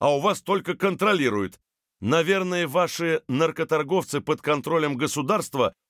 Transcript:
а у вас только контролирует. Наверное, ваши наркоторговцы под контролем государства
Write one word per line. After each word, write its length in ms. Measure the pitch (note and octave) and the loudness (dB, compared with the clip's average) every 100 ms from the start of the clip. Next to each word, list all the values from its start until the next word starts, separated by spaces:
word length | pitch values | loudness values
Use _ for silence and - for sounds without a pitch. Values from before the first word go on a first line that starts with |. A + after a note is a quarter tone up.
а 140 | C#3 | 2
у 60 | C#3+ | 2
вас 220 | F3+ F#3+ | 2 0
только 320 | - F3+ D#3+ | -2 -2 -2
контролирует. 840 | F3 G3 F3+ G3+ G3 C3 G#2 F#2+ - _ _ _ _ | -2 -2 0 2 2 2 0 -4 -8 _ _ _ _
Наверное, 680 | G2+ D#3+ E3 G3 F#3 F3+ E3+ | 0 2 2 0 0 -2 0
ваши 540 | D3+ E3+ - E3+ D#3+ - | 0 0 -2 -2 -2 -2
наркоторговцы 920 | C3 D#3+ D#3+ D#3+ D#3 C#3+ F#3 - C#3+ | 0 0 0 -2 -2 0 -2 -2 -4
под 220 | - D3+ | -2 -2
контролем 560 | - D3 B2+ E3 D3+ C3 | 0 -2 0 0 0 -2
государства 760 | D3 D3 C3+ G#3 - C#3 A2 - _ | -2 -2 -2 -2 -2 0 0 0 _